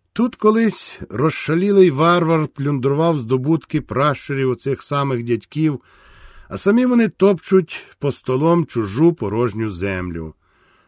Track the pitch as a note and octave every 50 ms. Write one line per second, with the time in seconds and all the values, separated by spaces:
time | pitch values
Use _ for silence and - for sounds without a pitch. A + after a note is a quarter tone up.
0 | _ _ - - A3+ B3 - - - G#3 G#3+ A3 A3+ A3 G3 - - - - -
1 | - - - A2 C3+ D#3+ C#3+ - - - D#3 E3+ F#3 G#3 G3+ G3 F#3 F3+ C#3 C3
2 | D#3 E3+ F3 F3 E3+ D#3+ E3 D#3+ D#3 C#3 - - C#3 C#3+ C#3+ C3+ A#2+ C3+ C#3 C#3+
3 | D#3+ E3+ E3 D3 A#2+ A2 B2+ C3 B2+ C#3+ E3 D#3 - - - D3+ B2+ - G#2 B2
4 | C#3 D3+ C#3+ - - - C#3+ C3+ C3+ C3 B2 A#2 - C#3 C3+ - - - D3 C#3+
5 | C#3+ C#3 C3+ A#2+ A#2 A#2+ A#2+ A2+ - - - D3+ D#3 D#3 D3 B2 - _ _ _
6 | - - - - - - - - - - - G3 - G3 G#3 A#3 B3+ B3+ B3 A#3
7 | A3+ G3+ - - F#3 G3 G#3 E3 - - G3 F#3+ F3 - - - - - - _
8 | - C#3+ C3+ - - - B2+ C3 D3 E3 E3+ F3 D#3+ - - A#2+ A2 G2 F#2+ A#2
9 | D#3 E3+ E3+ - A#2 G2+ F#2+ A2+ B2 A#2+ F#2+ A2 A2+ A2 G2 E2+ F#2 G2 F#2+ F#2
10 | F2+ F2+ E2+ E2 E2 D#2+ D#2 _ _ _ _ _ _ _ _ _ _